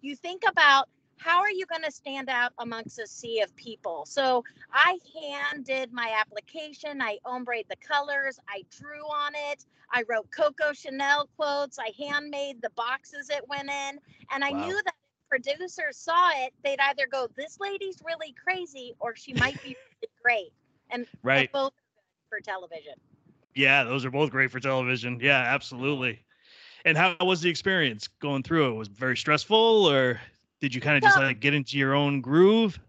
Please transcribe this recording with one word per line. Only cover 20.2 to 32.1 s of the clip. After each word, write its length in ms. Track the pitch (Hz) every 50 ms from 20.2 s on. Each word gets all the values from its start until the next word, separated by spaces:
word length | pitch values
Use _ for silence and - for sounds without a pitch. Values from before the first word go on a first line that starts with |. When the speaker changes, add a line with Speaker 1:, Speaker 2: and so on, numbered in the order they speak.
Speaker 1:
great." 300 | _ 240 240 214 185 156 _ _ _ _ _ _ _ _
And, 140 | 240 240 240
and 40 | _ - -
Speaker 2:
Right. 300 | - 123 135 139 135 -
Speaker 1:
both 220 | - 277 269 277 _ _ _ _ _ _ _ _ _ _ _
for 120 | _ 220 208
television. 540 | 180 208 196 190 180 160 165 160 147 147 135 _ _ _ _ _ _ _ _ _ _ _ _
Speaker 2:
Yeah, 300 | 131 139 135 139 143 127
those 200 | 117 127 139 123
are 80 | 131
both 200 | 123 139 151 143
great 200 | 127 131 135 123
for 80 | 123 131
television. 600 | 123 139 135 131 127 123 127 123 117 123 123 120
Yeah, 180 | 123 139 139 135
absolutely. 880 | 127 120 131 143 - - 135 123 127 143 147 131 127 123 107 - _ _ _ _ _ _ - - - - - - -
And 120 | 165 160
how 180 | 151 180 185 175 160
was 180 | 180 185 185 165
the 100 | 160 175
experience 580 | 165 - - 196 190 180 156 131 113 107 -
going 340 | - _ _ - 147 139 135 131
through 280 | - 165 165 147 131
it? 20 | 113
Was 140 | 110 110 101
it 60 | 101
very 200 | - 131 127 123
stressful, 680 | 117 - 151 151 147 - - 208 220 220 226 226 214 196 160
or 300 | 143 135 131 127 120 113 - - _ _ _ _ _ _
did 140 | - 139 120
you 80 | 127
kinda 200 | - 143 151 139
just, 140 | 131 403 403
Speaker 1:
So 60 | -
Speaker 2:
like, 180 | 135 135 127 107
get 140 | 113 143 143
into 240 | 147 135 - 139
your 160 | 143 139 135 135
own 260 | 143 143 143